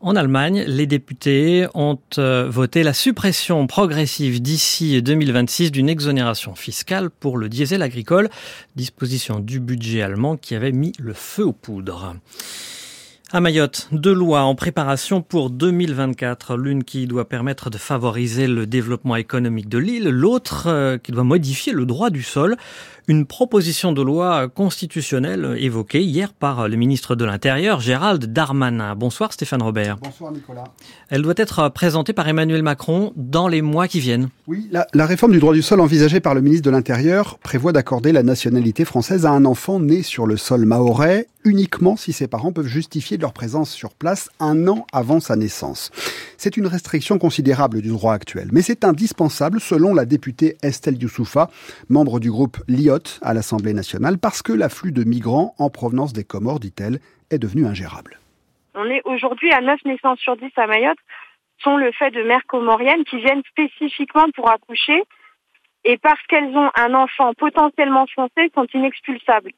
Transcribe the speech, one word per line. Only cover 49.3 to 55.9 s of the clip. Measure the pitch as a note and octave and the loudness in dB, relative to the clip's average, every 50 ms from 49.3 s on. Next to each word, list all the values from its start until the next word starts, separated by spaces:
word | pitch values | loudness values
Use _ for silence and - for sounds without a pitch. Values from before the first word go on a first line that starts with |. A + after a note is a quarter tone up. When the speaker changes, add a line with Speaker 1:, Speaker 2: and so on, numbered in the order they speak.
| - - C#3+ D#3+ G3 A3+ | 0 0 -2 0 0 -2
Speaker 2:
selon | - - F#3 D3+ E3 G3 | -2 0 2 4 4 4
la | G3 D#3 B2 | 4 2 2
députée | A#2 D3 C#3+ - C3+ A#2 - D#3+ D#3 - - | 2 0 -2 -2 -6 -2 0 0 0 0 0
Estelle | - C#3+ C3 - - D3+ C3+ A#2+ | -4 -4 -4 -2 -2 -4 -2 -2
Youssoufa, | B2 A2+ - - A2+ - - C#3+ E3 E3 - - - - - - - - | -4 -6 -4 -6 -6 -2 0 0 0 0 -2 -16 -20 -20 -20 -20 -2 2
membre | B2 D3 D3+ C3+ A2+ A#2+ | 4 4 4 2 0 0
du | A2 A#2+ | -2 0
groupe | G#2+ A2+ C#3 A#2+ - - - - | 0 2 0 0 -2 -10 -4 -2
liot | B2 C3 D3+ D3+ C3 A#2 - - - - | 0 2 4 4 2 2 -2 -8 -16 -8
à | - - | -4 -2
l'Assemblée | A2+ A2+ G#2+ - A2+ G#2 G2+ G#2+ | -2 -2 -2 -2 -4 -4 -2 -2
nationale, | G#2+ G2+ F#2+ - - - A#2+ D3+ F#3+ F3 | -4 -4 -6 -6 -6 -2 0 0 0 0
parce | - G#3+ - - | 0 -2 -2 -2
que | - - | -4 -2
l'afflux | A3+ G#3+ F3+ D3 - - - F#3 | 0 0 0 -2 -2 -6 -8 -4
de | D3 B2+ | -2 0
migrants | A2+ A2+ A#2+ B2 A2+ A#2 B2 D3 F3 A3+ - - | 0 0 0 0 0 0 0 0 0 -2 -2 -4
en | D3 C#3+ | -4 -4
provenance | - - B2+ A#2 | -4 -4 -6 -4